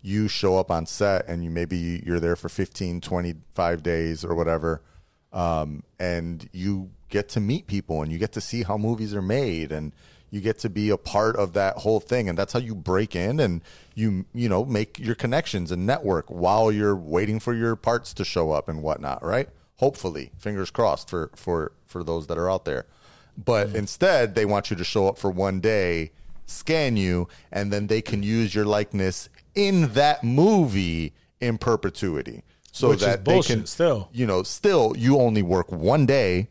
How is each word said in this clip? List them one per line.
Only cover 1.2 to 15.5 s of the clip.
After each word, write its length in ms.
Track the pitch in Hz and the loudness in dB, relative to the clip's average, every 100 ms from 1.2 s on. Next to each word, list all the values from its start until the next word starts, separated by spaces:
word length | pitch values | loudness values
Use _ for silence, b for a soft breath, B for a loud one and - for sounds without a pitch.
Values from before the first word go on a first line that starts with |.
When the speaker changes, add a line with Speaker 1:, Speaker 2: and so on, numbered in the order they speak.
| - | 0
Speaker 1:
and 140 | 85 | -6
you, 80 | 85 | -4
maybe 520 | 82 85 90 85 87 | -4 -4 -4 -4 -6
you're 160 | - 85 | -2 0
there 160 | 85 85 | 0 -2
for 120 | 87 | -4
fifteen, 500 | - 95 - 90 87 | -6 -6 -4 -6 -6
twenty-five 840 | - 90 87 80 - - 87 85 | -4 -4 -4 -8 -10 -2 0 0
days 400 | 82 82 82 78 | -2 0 -2 -4
or 100 | 87 | -4
whatever. 480 | 85 82 82 82 80 _ - _ _ _ | -2 0 0 0 -4 _ -20 _ _ _
Um, 500 | - 85 80 76 73 - _ | -4 -2 -2 -4 -8 -16 _
and 500 | 90 85 85 82 - | -4 -4 -6 -10 -12
you 380 | 92 95 98 92 - - | -8 -4 -4 -8 -18 -4
get 220 | 101 101 | -4 -2
to 100 | 120 | -4
meet 260 | 101 160 - | -2 -4 -4
people 360 | 101 - 80 | -6 -4 -4
and 100 | 76 | -4
you 60 | 82 | -4
get 140 | 107 | -4
to 80 | - | -6
see 240 | - 120 | -6 -6
how 120 | 101 107 | -4 -2
movies 380 | 107 117 107 | -2 -2 -4
are 80 | 101 | -4
made 500 | 95 123 131 82 76 | -2 0 0 -4 -4
and 200 | 76 76 b b b b | -6 -8 b b b b
you 100 | 104 | -4
get 180 | 104 110 | -4 -2
to 80 | 117 | -4
be 220 | 95 107 | -2 0
a 60 | 98 | 0
part 380 | - 101 110 104 | 0 2 2 2
of 180 | 98 | 0
that 240 | 92 98 - | 2 0 0
whole 220 | 107 110 | 0 0
thing. 280 | - 123 101 | 0 -2 0
And 80 | 85 | -2
that's 160 | 98 | -2
how 60 | 120 | -2
you 160 | 120 | -4
break 420 | 104 80 92 107 90 | -8 0 0 0 -2
in 240 | 92 151 | -2 2
and 220 | 117 85 b b b | 0 0 b b b
you, 320 | - 110 95 - | -2 0 0 -4
you 140 | 120 120 | -4 0
know, 160 | 95 | 0
make 340 | 131 107 107 - | 0 -2 -4 -6
your 160 | 117 | -6
connections 560 | 117 120 139 165 | -2 0 -2 -2